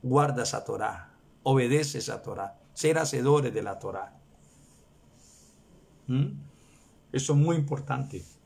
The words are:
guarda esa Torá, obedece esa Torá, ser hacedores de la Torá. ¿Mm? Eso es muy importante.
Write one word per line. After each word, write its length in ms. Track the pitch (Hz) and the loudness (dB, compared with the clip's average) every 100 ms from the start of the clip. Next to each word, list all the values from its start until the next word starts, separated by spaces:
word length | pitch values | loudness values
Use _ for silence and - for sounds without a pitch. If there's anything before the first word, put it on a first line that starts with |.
guarda 400 | 127 135 147 123 | 4 4 4 0
esa 200 | 117 - | -2 -4
Torá, 540 | - 104 107 85 - _ _ _ | -6 -4 -4 -6 -16 _ _ _
obedece 560 | 139 135 120 143 147 131 | 2 2 4 2 0 -4
esa 240 | - 110 | -6 -8
Torá, 380 | - 98 98 - _ | -8 -8 -8 -10 _
ser 240 | - 156 160 | -2 2 2
hacedores 560 | 151 131 127 147 127 | 0 0 4 4 4
de 80 | 107 | -2
la 180 | 101 98 | -4 -6
Torá. 400 | 98 95 98 - _ _ _ _ - _ _ _ _ - - - - _ _ - _ - - | -8 -8 -12 -16 _ _ _ _ -20 _ _ _ _ -20 -20 -20 -20 _ _ -20 _ -18 -2
¿Mm? 240 | 131 143 - - - - - _ _ _ | 0 0 -4 -16 -20 -20 -20 _ _ _
Eso 220 | 135 135 | -4 2
es 60 | 143 | 4
muy 160 | 156 165 | 4 4
importante. 720 | 139 135 - 131 131 98 - - | 0 -4 -4 -6 -6 -10 -14 -20